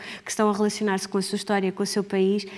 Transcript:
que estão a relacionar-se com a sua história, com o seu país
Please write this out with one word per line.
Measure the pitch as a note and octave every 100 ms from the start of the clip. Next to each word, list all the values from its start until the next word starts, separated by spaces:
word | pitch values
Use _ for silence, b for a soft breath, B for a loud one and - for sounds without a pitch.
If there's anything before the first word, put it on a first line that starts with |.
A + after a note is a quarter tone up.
| B B
que | -
estão | - G#3+
a |
relacionar-se | G3+ G#3 - G#3+ F#3+ -
com | G3
a |
sua | F#3 G3+
história, | G#3 G3+ F#3+
com | F#3+
o | G3
seu | G#3+
país | G3 F#3+ F#3+ G3+ G3